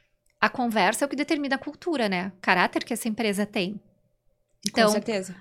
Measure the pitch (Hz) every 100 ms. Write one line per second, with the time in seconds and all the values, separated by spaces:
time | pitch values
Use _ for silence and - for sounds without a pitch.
0 | _ _ _ _ 214 - 240 214 185 233
1 | 277 269 294 311 277 269 294 294 359 285
2 | 214 180 190 - - 180 202 - - 226
3 | 233 214 220 196 202 208 180 208 - _
4 | _ _ _ _ _ _ - - 214 208
5 | 208 208 185 180